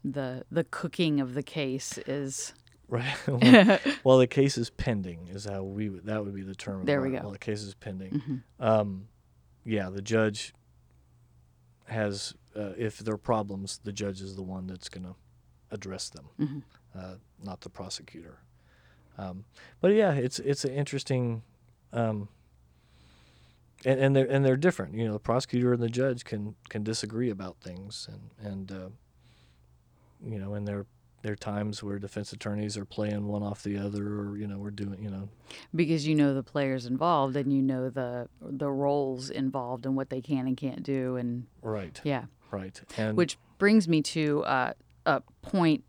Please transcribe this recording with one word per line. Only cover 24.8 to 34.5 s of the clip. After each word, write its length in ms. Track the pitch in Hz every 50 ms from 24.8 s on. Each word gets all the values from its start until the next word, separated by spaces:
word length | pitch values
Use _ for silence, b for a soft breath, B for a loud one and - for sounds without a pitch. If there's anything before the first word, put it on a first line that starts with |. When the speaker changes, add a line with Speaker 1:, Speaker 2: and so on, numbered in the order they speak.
| 95 73 92
Speaker 2:
You 140 | 110 117
know, 60 | 110 104
the 60 | 104
prosecutor 540 | - - 113 127 - - - 123 123 123 123
and 80 | 120 117
the 60 | 117
judge 340 | 117 123 131 135 127 120 -
can, 320 | - 113 104 104 107 101 _ _ -
can 140 | - 110 104
disagree 460 | 107 113 - - 107 110 113 123 123
about 280 | 104 95 95 92 87 _
things, 480 | - 95 90 92 95 98 - - - -
and, 200 | 104 98 107 110 _ - 107 104
and, 220 | 98 98 95 92
uh, 180 | 95 95 92 95 110 - _ _ _ b b b b b b b b b b _ _ _ _ _ _ _ _ _ _ _ -
you 140 | 120 110 101
know, 140 | 95 98 104
and 120 | 104 104
there, 180 | 104 101 101 101 _ _ _ _ _ _ _ -
there 100 | 107 104
are 20 |
times 460 | - - 107 104 104 104 107 104 -
where 160 | 110 101 101
defense 340 | 101 101 98 - 107 104 -
attorneys 460 | - 104 - 107 104 104 104 104 104
are 80 | 107 98
playing 420 | - - - 107 104 104 104 104
one 140 | 104 104 104
off 220 | 104 101 101 - -
the 140 | 104 101
other, 280 | 101 101 101 101 101 101 104 104 104
or, 180 | 101 101 101
you 80 | 104 104
know, 120 | 101